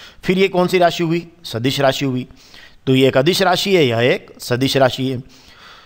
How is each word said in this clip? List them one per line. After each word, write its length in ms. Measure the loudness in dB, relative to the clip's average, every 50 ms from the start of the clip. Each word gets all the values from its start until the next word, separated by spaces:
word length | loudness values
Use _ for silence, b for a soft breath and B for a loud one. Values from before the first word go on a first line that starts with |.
| B B B B -4
फिर 140 | -2 0 2
ये 100 | 0 0
कौन 200 | 2 0 0 0
सी 100 | 2 2
राशि 260 | 2 2 0 0 -2
हुई, 240 | -2 -2 -4 -6 -8 -16 _ -16
सदिश 360 | -12 -8 -4 -4 -2 -2 0
राशि 260 | 0 0 0 -2 -4
हुई। 220 | -4 -4 -6 -8 -10 B B B B B B B B B B _ 0
तो 80 | 2
ये 120 | 4 4 4
एक 100 | 4 2
अदिश 240 | 2 2 0 0
राशि 340 | 0 0 0 0 0 0 2
है, 100 | 2 2
यह 140 | 2 2 2
एक 340 | 2 0 0 -2 -4 -10 -20 -16
सदिश 380 | -8 -6 -4 -2 -2 -2 0 2
राशि 340 | 2 2 0 -2 -4 -6
है। 120 | -6 -8 -10 b b b b b b b b b b b b